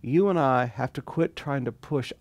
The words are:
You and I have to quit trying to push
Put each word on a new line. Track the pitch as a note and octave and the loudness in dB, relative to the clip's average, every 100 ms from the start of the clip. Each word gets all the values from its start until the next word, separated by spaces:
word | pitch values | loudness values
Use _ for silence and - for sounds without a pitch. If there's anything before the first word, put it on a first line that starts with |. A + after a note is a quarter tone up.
You | - D#3 G3+ | -2 2 4
and | F3 | 4
I | C#3 B2+ B2 | 4 4 2
have | A2+ B2 | -2 -6
to | - | -6
quit | - - E3 | -6 -2 -2
trying | - D3+ C#3 | -2 -6 -4
to | A#2+ | -4
push | - - C#3+ B2 - | -8 -4 -4 -4 -8